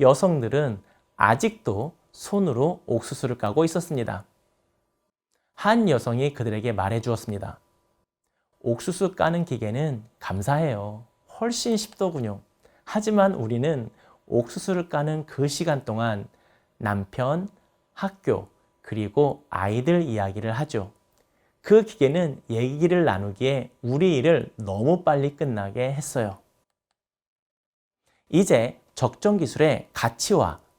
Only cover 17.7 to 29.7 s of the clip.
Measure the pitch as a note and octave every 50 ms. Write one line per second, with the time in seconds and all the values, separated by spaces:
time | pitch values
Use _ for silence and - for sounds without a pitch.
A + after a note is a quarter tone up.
17.7 | _ _ _ _ _ - G3 F#3+ - _ _ C#3 A2 F#2+ G2+ - _ _ _ _
18.7 | _ _ _ - G#2+ A2 G#2 G2+ - C#3+ D3 C#3 - - _ _ D2+ F2 F#2+ G2+
19.7 | G#2+ B2 B2+ D#3+ F3 F3 E3 C#3 A2 G#2 G2 G2 F#2+ G#2 G#2 A2 A2 A#2+ D3+ -
20.7 | - A2 F#2+ G2 - _ _ _ _ _ _ _ _ _ _ _ _ _ - -
21.7 | G3+ A3+ G#3 G#3+ - - C#3 C3+ D3 F3+ F3 D3+ C3+ - - - A2+ A2 B2 B2+
22.7 | C#3 D3 E3+ E3+ F3+ F3+ E3 C3 G2 F#2+ G2+ G#2 F#2+ - B2 C3+ C#3 C3 A#2 -
23.7 | _ _ - A#2+ B2+ D3 F#3 F#3 D#3+ C3 A#2+ E3 E3 B2+ A#2 - - - A2 G2
24.7 | F#2+ G2+ A#2 D3 F3+ F3 - E3 D3 C#3 C#3 C#3+ C#3+ - D#3+ C#3 A#2 G#2 G2 G2
25.7 | G2+ A#2+ B2+ C3 C#3 C#3+ D3+ - - C3+ A2+ G2+ G2 - _ _ _ _ _ _
26.7 | _ _ _ _ _ _ _ _ _ _ _ _ _ _ _ _ _ _ _ _
27.7 | _ _ _ _ _ _ _ _ _ _ _ - - E3 G3+ - D#3 A#2 A2+ C3+
28.7 | - - _ _ _ - B2 A#2+ - - - G#3 G#3 G3 D#3+ A2+ - - D3+ D#3